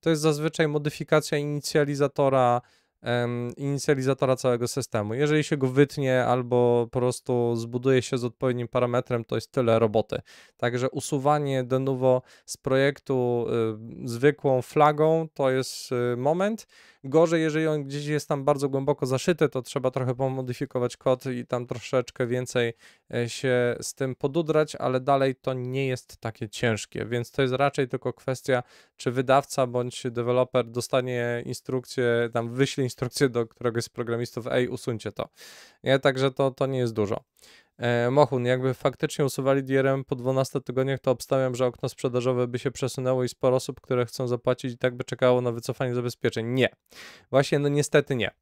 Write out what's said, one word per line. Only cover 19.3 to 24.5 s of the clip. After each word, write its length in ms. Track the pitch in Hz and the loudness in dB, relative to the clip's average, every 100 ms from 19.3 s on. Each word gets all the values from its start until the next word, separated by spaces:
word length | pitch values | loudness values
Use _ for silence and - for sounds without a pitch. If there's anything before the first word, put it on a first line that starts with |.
| 170 156 | 2 2
to 140 | - | 0
trzeba 280 | 123 143 131 | -6 -2 -2
trochę 240 | 131 123 | -2 -2
pomodyfikować 840 | 123 135 131 131 123 139 127 123 - | -2 -2 -4 -6 -6 -6 -2 -4 -2
kod 300 | - 131 135 | 0 0 -2
i 200 | 123 120 | -8 -4
tam 200 | 123 120 | -6 -6
troszeczkę 600 | - - 131 123 - 123 | -10 -2 -2 -2 -4 -4
więcej, 480 | 123 127 127 117 113 - _ _ | -2 -2 -2 -2 -4 -18 _ _
e, 140 | 120 120 | -4 -4
się 480 | - 135 123 120 117 | -4 0 2 2 -2
z 140 | - | -8
tym 200 | - 135 | -6 -6
podudrać, 600 | 123 143 143 160 | -4 -2 -2 0